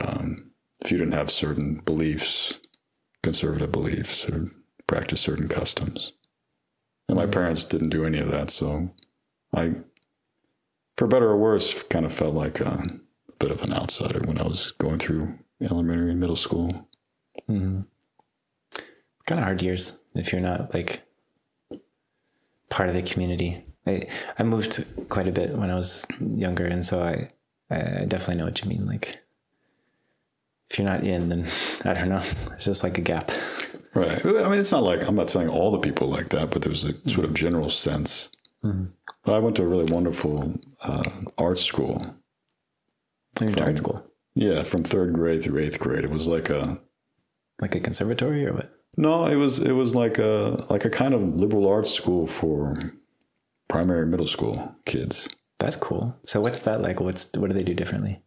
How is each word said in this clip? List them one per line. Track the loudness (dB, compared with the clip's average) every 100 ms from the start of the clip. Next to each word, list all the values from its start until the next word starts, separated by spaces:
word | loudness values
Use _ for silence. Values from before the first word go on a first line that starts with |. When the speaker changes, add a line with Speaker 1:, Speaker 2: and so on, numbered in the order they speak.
| -4
Speaker 1:
um, | -4 -4 -8 -12 _ _ -10
if | -2
you | 0
didn't | 2
have | 0 0
certain | 0 0 0 -2 -2 0
beliefs, | 2 2 0 -2 -2 -4 -6 -14 -20 _ _ _ _
conservative | -2 0 0 0 0
beliefs, | 0 0 -2 -2 -4 -2
or | -2 -4 -8 _ _ -2
practice | 0 0 -2
certain | 0 -2 -2
customs. | -2 -2 -2 -4 -4 -8 -12 _ _ _ _ _ _ _ _ 0
And | 2
my | 2
Speaker 2:
Mm. |
Speaker 1:
parents | 2 2 0
didn't | 0 0 0
do | 0
any | 0 0
of | 0
that, | -2 -2
so | -2 -2 -2 -4 -8 -20 _ _ _ _
I, | -2 0 -2 -8 _ _ _ _ _ _ _ _ _ _ 0
for | 4
better | 6 6
or | 6
worse, | 6 4 2 -2
kind | -2 0 0
of |
felt | 0 0 0
like | 0 -2
a, | -2 -2 -4 -8 -16 _ -16
a | -4
bit | -2
of | -2
an | -2
outsider | -2 -2 -2 -2 -2
when | -2 0
I | -2
was | -2 -4
going | -2 -2 0
through | 0 0 -2 -6 _ -6
elementary | -2 0 2 2 0
and | 0
middle | 0 0
school. | 0 0 0 -4 -10 _ _ _ _ -10 -4
Speaker 2:
Mm-hmm. | -2 0 -2 -6 _ _ _ _ _ _ _ _ -12 -12 -20 _ _ -4
Kinda | 0
hard | 0 0
years | 0 0 -4 -10 _
if | -6 -2
you're | 0
not, | 0 -2 -2
like, | -4 -4 -8 -12 _ _ _ _ _ -18 -18 _ _ _ _ _ _ _ _ -4
part | -2 0
of |
the | 0
community. | -2 -2 -2 0 -2 -4 -12 -6 -2
I, | -2 -4 -10 -6 -2
I |
moved | 0 0 0 -4 -6 -10 -4
quite | -2 0
a |
bit | 0 0 0
when | 0
I |
was | 0 -2 -4 -6 -6
younger, | -4 -2 0 0
and | 0 0 -2
so | 0
I, | 0 -2 -6 _ _ _ -6
I | -4 -2 -2
definitely | -2 -2 -2 -2
know |
what | -2 -4
you | -4
mean. | -4 -4
Like, | -4 -8 -12 _ _ _ _ _ _ _ _ _ _ _ _ _ _ -6
if | 0
you're | 2
not | 2
in, | 0 0 0
then | -2 -2 -4 -4
<laughs> | -2
I | 0
don't | 2 2
know. | 0 -2 -6 -6
It's | -4 -2
just | 0
like | 0 0
a |
gap. | 0 -2 -2 -6 -6 -6 -8 -12 -4
Speaker 1:
Right. | 0 2 2 2
I | 4 4
mean, | 2
it's | 4
not | 4
like, | 4 2 2
I'm |
not | 2 2
saying | 2 2
all | 2 4
the | 4
people | 2 0 0
like | -2 -2
that, | -2 0
but | 0
there | 0
was | -2
a | -2 -4 -2
sort | 0
of | 0
general | 2 2 2 0
sense. | 0 0 0 0 -4 -6 -12 -20 _
Speaker 2:
Mm-hmm. | -2 -2 -4 -8 -20 -4
Speaker 1:
But | 2
I | 4
went | 4 4
to |
a | 2
really | 4 4
wonderful, | 2 2 0 0 0 -2 -6 -10 -10
uh, | -4 -2 -2 -6 -8 0
art | 0 2
school. | 0 0 -2 -2
Speaker 2:
You | -6 -14 _ _ _ _ _ _ _ _ _ _ _ -2
went | 0
to | 2
Speaker 1:
From |
Speaker 2:
art | 2 0
school? | -2 -4 -10 _ _
Speaker 1:
Yeah, | 0 2 2
from | 0 0
third | 2 2 2
grade | 2 2 2
through | 0 0
eighth | 0 -2
grade. | -2 -2
It | 0
was | 0 0
like | 0 0
a | -2 -2 -6 -12 _ _ _ _ _ _ -8
Speaker 2:
Like | -2
a | -2
conservatory | 0 0 0 0 0 0
or | 0
what? | -2 -6 _ _ 2
Speaker 1:
No, | 4 4
it | 4 4
was, | 4 2
it | 2
was | 2 2
like | 4 2 4
a, | 4 4 2 0 0
like | 2
a | 2
kind | 2 2
of | 4
liberal | 2 2 4 4 4
arts | 4 2
school | 0 2 2 0
for | 0 0 0 0 -2 -6 -12 _ _ _ _ _ _ -2
primary | 2 4 4
and | 2
middle | 2 0
school | 0 -2 -2 -6 -10
kids. | -4 -4 -2 -4 -8 -12 _ -4
Speaker 2:
That's | -4 -2
cool. | -4 -2 -4 -6 -2
So | 0
what's | 0 0
that | 0 0
like? | 0 -2
What's, | -2 -2 -4
what | -2 0
do |
they | 0
do | 0
differently? | -2 -2 -2 -4 -6